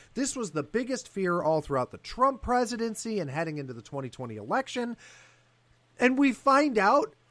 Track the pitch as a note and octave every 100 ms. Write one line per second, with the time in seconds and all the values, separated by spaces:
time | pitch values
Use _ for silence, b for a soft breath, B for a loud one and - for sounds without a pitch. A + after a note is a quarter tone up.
0 | b - C4+ C4+ G#3 D3+ C#3+ A3+ B3 B3+
1 | - G3+ F#3 F3 D#3 D#3+ C#3+ C#3 B2 -
2 | - - C4+ C4 A3 B3 A#3 A#3 A3+ G#3+
3 | A3+ G#3+ D3 C#3 E3 D3+ C3+ A#2 - C#3
4 | C3 - B2 G#2+ A2 A3+ C4 B3+ A#3+ A#3
5 | b b b b b b _ _ _ -
6 | B3+ C4 C#4 A3 C#4 C4+ D4 G#3+ G3 C#4+
7 | A4 - _